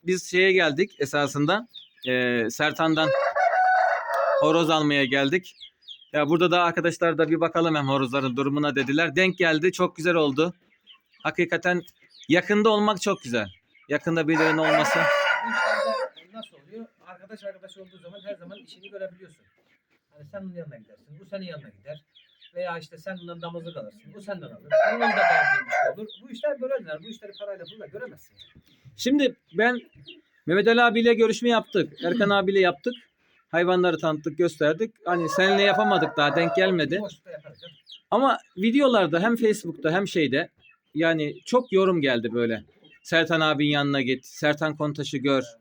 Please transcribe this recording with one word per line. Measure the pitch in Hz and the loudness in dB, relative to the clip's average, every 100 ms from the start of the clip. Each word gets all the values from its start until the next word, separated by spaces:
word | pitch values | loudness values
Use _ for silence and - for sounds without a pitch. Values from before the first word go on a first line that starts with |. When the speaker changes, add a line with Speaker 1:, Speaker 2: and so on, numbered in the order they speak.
Speaker 1:
biz | 170 185 - | -2 -4 0
şeye | 180 190 | 2 4
geldik | 185 165 139 202 - | 4 2 0 -2 -2
esasında. | 143 147 143 143 147 202 240 - - _ 127 | -2 0 -2 0 0 0 -4 -20 -20 _ -4
E, | 127 123 120 113 | -2 0 0 -2
Sertan'dan | - 151 147 160 160 160 539 571 - 719 - - - - - - - - - | -2 -2 0 0 2 0 0 -2 0 0 2 2 2 0 -2 -4 -4 0 2
horoz | 147 165 160 | 2 2 2
almaya | 156 151 143 135 | 2 2 2 2
geldik. | 135 139 180 - _ - _ - - _ | 0 0 -2 -6 _ -20 _ -20 -20 _
Ya, | 151 147 | -2 0
burada | 165 175 | 2 4
da | 175 | 2
arkadaşlar | 170 170 165 165 170 156 | 2 0 -2 0 0 0
da | 160 | 0
"Bir | 165 | 2
bakalım | 165 165 170 156 | 0 0 0 0
hem | 139 | 0
horozların | 135 131 139 131 127 | 0 0 0 -2 -2
durumuna." | 139 143 147 135 | -2 0 0 0
dediler. | 131 143 165 139 | 0 0 0 2
Denk | 190 180 | 0 2
geldi. | 170 156 180 | 0 2 0
Çok | 185 180 - | 0 -4 -2
güzel | 165 170 | 0 2
oldu. | 147 135 170 - _ _ _ - _ _ | 2 2 -2 -2 _ _ _ -20 _ _
Hakikaten | 156 - 170 165 180 180 - _ _ - - | -6 -2 -2 -2 -2 -2 -6 _ _ -20 0
yakında | 170 180 208 214 | 0 4 2 4
olmak | 214 208 202 | 4 2 0
çok | 208 190 | -2 -4
güzel. | 127 117 101 - _ _ - | -4 -4 -4 -12 _ _ -6
Yakında | 147 - 165 151 | -4 -2 -2 0
birilerinin | 160 160 156 | 2 2 2
olması. | 156 151 147 - 165 147 - - - | 2 2 2 0 2 0 0 -2 -2
Speaker 2:
Bu | |
işlerde | - - - 554 508 523 - 180 220 | -4 -2 -2 -4 -4 -8 -12 -20 -20
nasıl | - 147 147 | -20 -20 _
oluyor? | 214 226 _ 180 | -18 -18 _ -20
Arkadaş | 175 196 214 | -20 -20 -16
arkadaş | 202 190 190 196 | -16 -16 -20 -20
olduğu | 185 185 | -20 -20
zaman | 170 202 196 | -20 -18 -16
her | 196 | -16
zaman | 175 202 | -16 -20
işini | - 185 196 | -20 -20 -20
görebiliyorsun. | 202 190 180 180 156 _ _ _ _ _ _ _ | -14 -16 -16 -20 _ _ _ _ _ _ _ _
Hani | 147 147 | -20 -18
sen | 202 | -16
onun | 190 | -14
yanına | 175 151 117 | -14 -16 -18
gidersin, | 107 107 143 147 | _ -20 _ -20
bu | 190 | -16
senin | 196 185 | -14 -12
yanına | 147 113 | -16 -18
gider. | 98 127 151 _ _ _ _ - 175 | _ -18 -18 _ _ _ _ -16 -10
Veya | 180 170 | -8 -8
işte | - 165 | -12 -16
sen | 190 185 | -14 -12
ondan | 175 175 | -12 -12
damızlık | 170 170 165 151 | -12 -12 -12 -14
alırsın, | 107 - - - | -16 -20 -20 -18
bu | |
senden | 202 190 135 | -12 -12 -12
alır. | 104 - 320 - | -20 0 2 2
Senin | - | 2
onda | 807 - | 0 2
beğendiğin | 698 - 1077 1077 - | 2 2 2 0 -2
bir | |
şey | - 719 - | -2 -2 -4
olur. | 214 - | -14 -16
Bu | 262 | -18
işler | - 294 277 | -6 -6 -4
böyledir. | 262 262 170 151 | -4 -6 -6 -12
Bu | 214 | -12
işleri | 220 202 202 | -18 -18 -14
parayla | 202 190 170 | -12 -12 -16
pulla | 220 185 | -18 -18
göremezsin. | 202 - - _ _ - - _ _ - - | -14 -16 -18 _ _ -20 -20 _ _ -20 -6
Speaker 1:
Şimdi | 240 285 269 - _ | 0 2 0 -2 _
ben | 170 233 247 - - - - _ _ - | 0 0 0 -10 -20 -20 -20 _ _ 0
Mehmet | 190 208 | 2 4
Ali | 233 | 6
abiyle | 240 226 233 | 4 4 4
görüşme | 233 226 226 240 | 4 2 2 2
yaptık. | 226 - 196 151 147 | 0 0 -2 -2 -4
Erkan | 170 233 202 | -2 0 2
abiyle | 202 190 196 | 2 2 4
yaptık. | 180 175 247 247 _ _ _ _ _ | 2 0 -8 -8 _ _ _ _ _
Hayvanları | 165 175 185 180 160 | 0 2 4 2 2
tanıttık, | 165 156 156 151 | -2 -2 -6 0
gösterdik. | 175 165 151 160 220 _ - | -2 2 0 0 -4 _ -4
Hani | 175 160 | -2 -2
seninle | 190 190 196 | 2 2 4
yapamadık | 202 196 214 185 151 - | 4 4 2 2 0 0
daha, | 147 160 | 2 2
denk | 143 185 | 0 2
gelmedi. | 190 180 151 180 | 2 2 0 -4
Speaker 2:
Boşlukta | 208 - 185 | -6 -14 -18
yaparız | 151 151 - | -18 -18 -20
canım. | 175 _ _ - _ | -20 _ _ -20 _
Speaker 1:
Ama | 214 269 - _ - | 0 0 0 _ -2
videolarda | 220 262 277 226 170 170 | 0 4 4 4 2 2
hem | 214 233 | 0 2
Facebook'ta | 226 208 170 160 156 | 0 0 -6 -4 -2
hem | 175 202 | 0 -2
şeyde | 180 143 135 170 _ _ _ _ | 0 0 0 -4 _ _ _ _
yani | 151 165 160 147 - - | -2 0 0 -4 -8 0
çok | 247 247 | 0 2
yorum | 190 190 175 | 2 2 2
geldi | 139 120 113 | 0 0 -2
böyle. | 117 117 110 - _ _ _ | -2 -2 -4 -10 _ _ _
"Sertan | - 165 160 165 | -2 0 0 0
abinin | 156 143 147 | 0 0 0
yanına | 147 143 139 | 0 0 0
git, | 123 131 - | -2 -4 -8
Sertan | - 151 147 156 151 | -4 -2 -2 -4 -4
Kontaş'ı | 151 147 143 143 | -6 -6 -8 -4
gör." | 135 135 127 - | 0 0 -2 -16